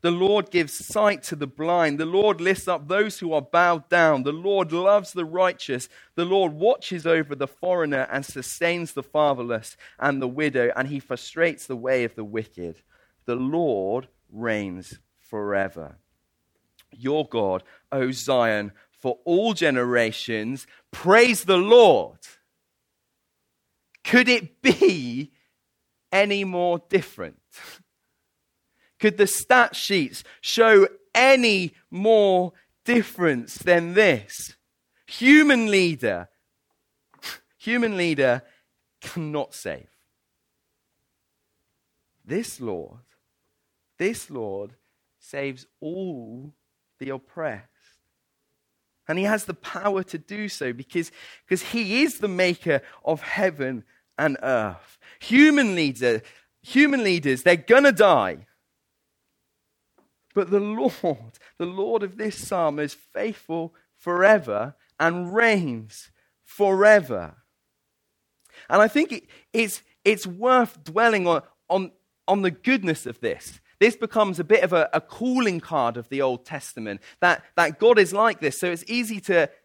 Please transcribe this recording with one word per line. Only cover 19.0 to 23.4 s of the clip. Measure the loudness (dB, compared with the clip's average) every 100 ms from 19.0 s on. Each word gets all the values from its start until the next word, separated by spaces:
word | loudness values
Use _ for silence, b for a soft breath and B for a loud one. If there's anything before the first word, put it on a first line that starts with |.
| -8 -6
all | 0 0 0
generations. | 0 0 0 0 0 0 -4 -8 -6 -6 -10 -14 b b
Praise | -10 4 6 6 2
the | 2 2
Lord. | 6 8 8 6 0 -14 -20 _ _ _ _ _ _ _ _ _ _ _